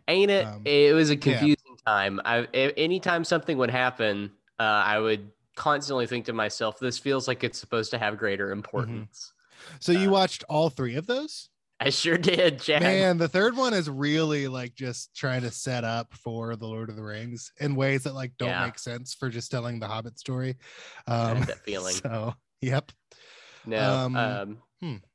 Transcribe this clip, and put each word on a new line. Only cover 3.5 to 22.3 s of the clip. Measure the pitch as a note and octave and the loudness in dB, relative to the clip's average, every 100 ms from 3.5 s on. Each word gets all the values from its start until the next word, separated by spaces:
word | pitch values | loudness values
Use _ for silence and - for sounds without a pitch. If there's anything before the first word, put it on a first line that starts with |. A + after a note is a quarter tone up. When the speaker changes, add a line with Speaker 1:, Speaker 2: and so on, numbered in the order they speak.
| C#3 | 0
Speaker 1:
would | B2 | 2
happen, | B2+ B2+ B2 A2 G2+ G2+ - _ - | 2 0 2 0 0 -4 -10 _ -2
uh, | |
I | A2 G#2 G2+ G#2+ | 2 4 4 2
would | A2 G#2+ G2+ _ _ - | 2 0 -4 _ _ -4
constantly | D3+ C#3+ C#3 C3+ A#2 | 0 0 0 -2 -2
think | B2 A2+ | -4 -4
to | |
myself, | A2+ G#2 - A2+ - | -2 -2 -2 -4 -2
"This | B2+ A#2+ | -6 -4
feels | C3+ C#3 B2+ | -2 -2 -2
like | B2+ | -2
it's | A#2+ - | -4 -6
supposed | - A#2 G#2+ | -4 -4 -2
to | A#2+ | -2
have | G#2+ G#2 | -2 -2
greater | A2 G2 G2 | -2 -2 -4
Speaker 2:
Mm-hmm. | |
Speaker 1:
importance." | G2 A2 - A2 A2+ A2 - - _ _ - - D3+ | -6 -6 -6 -4 -8 -12 -16 -20 _ _ -20 -20 -8
Speaker 2:
So | - | 2
you | F3 G3 | 4 6
Speaker 1:
Uh, | |
Speaker 2:
watched | G3 F#3 - - | 4 4 0 -2
all | D3+ E3 | 2 2
three | - B2+ B2+ | 0 -4 -4
of | F#3 | -4
those? | B3 D4+ - - _ _ - | -4 -4 -12 -18 _ _ -4
Speaker 1:
I | B2+ | -2
sure | C#3 E3 E3+ | 0 2 2
did, | F3 F3 F3+ C#3+ | 4 4 4 4
Chad. | - D3 | 2 4
Speaker 2:
Man, | F3 F#3+ F#3+ F3 | 4 4 4 4
the | E3 | 2
third | F3+ A3 B3 | 2 2 2
one | C4 G#3 | 0 0
is | D#3 | -2
really, | C3+ C#3+ D#3 D#3+ D3 C3+ | -2 0 2 2 0 -2
like, | B2+ B2 | -6 -10
just | - B2+ A#2+ - - | -8 -8 -8 -12 -6
trying | C#3 B2+ | -2 -2
to | B2 | -4
set | - - B2 | -6 -4 -2
up | A#2 A#2 A#2 - | -2 -4 -6 -10
for | A#2+ A2+ A2+ A2+ | -10 -8 -6 -8
the | A2 | -8
Lord | A2 A2+ | -8 -10
of | G#2+ | -10
the | |
Rings | G#2+ G#2+ A#2 B2 - - | -10 -10 -10 -12 -14 -6
in | C#3+ C3+ | -2 0
ways | C3+ C#3 C#3 | 2 0 -2
that, | C3+ | -8
like, | B2+ - | -10 -6
don't | A#2+ | -4
Speaker 1:
Yeah. | F2+ F#2 | -2 -4
Speaker 2:
make | - | -6
sense | - A#2+ B2+ | -10 -10 -10
for | - C3 | -8 -6
just | A#2 - | -6 -6
telling | C3 A#2+ A#2 | -6 -6 -8
the | G#2+ | -6
Hobbit | A2 A2+ A2 | -8 -8 -12
story. | - B2+ C3 B2+ - - - - - | -8 -4 -4 -6 -12 -20 -20 -14 -2
Speaker 1:
I | A#2 A2+ | 0 2
had | A#2 | 0
Speaker 2:
Um, | - | -2
Speaker 1:
that | - | -4
feeling. | - G2 F#2 F#2+ | -6 -6 -4 -4
Speaker 2:
<laughs> | |
so, | - A2+ A2+ | -4 -4 -6